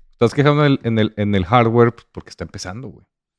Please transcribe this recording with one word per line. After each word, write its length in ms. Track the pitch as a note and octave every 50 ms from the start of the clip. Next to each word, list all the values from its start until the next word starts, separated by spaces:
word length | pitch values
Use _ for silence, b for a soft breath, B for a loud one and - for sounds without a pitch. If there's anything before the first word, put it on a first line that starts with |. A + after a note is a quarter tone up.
| - _ _
Estás 200 | _ A#2+ A2+ -
quejando 320 | - C3+ D3 D3 D3 D3+
en 80 | C#3+ C#3
el, 80 | - -
en 140 | A#2 A2+ A2
el, 140 | G#2+ G#2+ - -
en 160 | G#2 G#2 G2+
el 100 | G2 F#2
hardware, 480 | E2+ A#2 B2 A#2 A2+ A2+ A#2+ A#2 A#2 -
pues, 140 | - _ _ _
porque 180 | F#2 - -
está 140 | - - E2+
empezando, 440 | D#2+ - - - F#2 F#2 A#2 C3 G#2+
güey. 160 | - - _ _ _ _ _ _ _